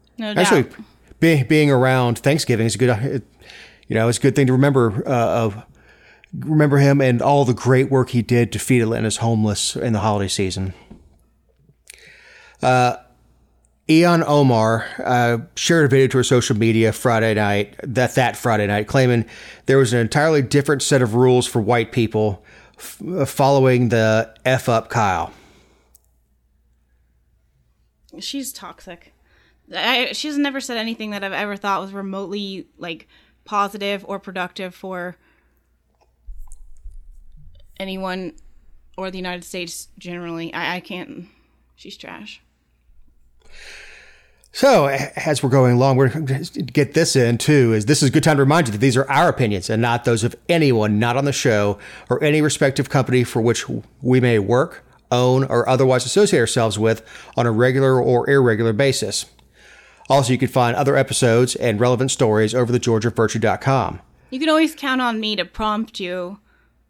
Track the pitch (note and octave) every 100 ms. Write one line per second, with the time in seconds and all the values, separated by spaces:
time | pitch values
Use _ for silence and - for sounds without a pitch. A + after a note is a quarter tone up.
0 | _ - G#3+ G#3 G3 E3+ - - - _
1 | _ - E3 D3+ A2+ D#3 D3 C3 C3 C3
2 | B2 A#2 C#3 D3+ - A2+ A2+ G2+ B2+ G#2+
3 | C3+ C3+ - _ - - - _ - A2
4 | A2+ A#2 - - C3 B2+ C#3+ C3+ A#2 G#2
5 | - B2 A2 G2+ A2+ G#2 - _ _ _
6 | _ _ _ - C#3 D#3 D3 C#3+ C#3 C#3+
7 | C3 A#2+ B2+ C#3+ B2+ A2 B2 C3 C3+ C3+
8 | B2 B2 G2+ A#2+ A#2 A2 - B2+ A2 A#2
9 | A2 - A#2 A2+ G#2+ G2 - - B2 G#2+
10 | G#2+ G#2 G2 - F#2+ F#2 F#2+ F2+ - -
11 | _ _ _ _ _ _ _ _ - -
12 | - - - - - - C3 B2+ B2 -
13 | - _ _ _ _ _ _ _ - D#3+
14 | F3 E3+ C#3+ D3 C3+ A2+ A2 A2+ - -
15 | - B2 A#2+ A#2 - - - E3+ C#3+ C3+
16 | C3 C3 A#2+ B2 - A2 A2+ A2 A2 A2
17 | B2+ A2+ A2 G#2+ G#2 G2+ G2+ - - A#2+
18 | A#2+ - A#2 - B2 A2 G2+ G2+ G#2+ C#3
19 | B2+ A#2+ A2 - - - - C3+ B2+ A#2+
20 | A2+ D3+ D#3 D#3 B2 C#3+ C#3 C#3+ - C#3
21 | A#2+ A2+ B2+ B2 A#2+ A#2+ G#2 A#2+ A2+ -
22 | G#2+ G#2+ G#2+ F#2+ _ - - - - -
23 | D#3 F3+ C3+ - C3+ C#3 C3 B2 A#2+ A2+
24 | A2 A2 A2+ - B2+ B2+ - A2+ - B2
25 | G2+ F2 D#2+ - - _ _ _ _ _
26 | _ _ _ _ _ _ _ _ _ _
27 | _ _ _ _ _ _ _ _ _ _
28 | _ D#4 - C#4 B3 - F3+ - - F3
29 | _ _ _ _ _ _ _ F3+ G#3+ B3+
30 | B3 G3+ D4+ C#4+ C#4+ C4+ C4 A#3 A3+ A3+
31 | G#3+ G3+ G3 E3 G#3 G3 G3+ F#3+ G3 G3
32 | G3 F#3+ F#3+ G#3 G3 F#3+ - - E3+ D#3+
33 | _ _ _ _ - G#3 G3+ G3+ G3+ G3+
34 | G3 G3 G3+ F#3 F3+ - F#3 - F#3+ F#3
35 | F3+ F3 _ _ _ _ _ _ _ _
36 | _ _ - - - - - - - -
37 | - - - - - - - - F#3+ F#3
38 | F#3+ F#3 F3 - - - - - _ -
39 | F#3+ F#3 F#3 F3+ E3+ F#3 E3+ - - -
40 | F3+ F3 E3+ E3 E3 - D#3 F3+ - F#3
41 | - - E3+ _ _ _ _ _ - -
42 | - F2 G#3 - _ _ _ _ _ -
43 | - _ _ _ - - - - - -
44 | - _ _ _ _ - C#4 A3 C#3 C#3
45 | C3+ - D#3+ C#3 C3+ C3+ B2+ B2 C3+ C3
46 | C3+ D#3+ C#3 C3+ E3+ - D3 - C#3 D#3
47 | E3 C3+ A#2 A#2 - D3 A#2 A2 G#2+ D3
48 | C#3 D#3 D#3+ C#3+ C3+ D#3+ B2+ G#2 B2+ A#2
49 | C3+ C#3 E3+ C3+ A2+ G2 F2 A2 A#2+ A#2
50 | - A#2 A#2 - - E3+ D3 A#2 G#2 G#2
51 | A#2 B2 C#3+ C3 C3 G#2 G#2 G2+ - -
52 | - B2 D3+ D3+ D3+ - C#3+ C3 C3+ C#3+
53 | B2 B2 A#2+ A#2+ A2+ A2+ - A#2 - -
54 | B2 B2+ B2 A2+ G2 B2 E3+ - - _
55 | - B2 B2+ C3 C3 A#2+ A#2+ B2+ C3 B2+
56 | B2 G3 G3+ D#3+ A#2 C3 A2+ G2+ A2 A2+
57 | - - - - A#2+ A2 B2+ C3 C3+ C3
58 | B2 A#2+ A#2+ C#3 B2 G#2+ A#2 G#2+ C#3 -
59 | G#2 - - _ _ _ - - - _
60 | - C3+ B2 B2+ C3 C3 A#2+ A#2+ C#3 C3+
61 | C3+ - B2 A2+ B2 - A#2+ G#2 B2 A#2+
62 | C3+ - A#2+ G#2+ G#2+ B2 A#2 A#2+ A#2+ A2
63 | A#2 A#2 A2 A2+ G#2+ F#2 C3+ C3+ G2+ F2+
64 | _ _ - C4 D#4 D#4 D#4 D#4 C#4+ C4
65 | B3 A3 A3 G#3 F3+ - G#3+ G#3+ A3 -
66 | F3+ F3+ F3+ G3+ _ _ _ _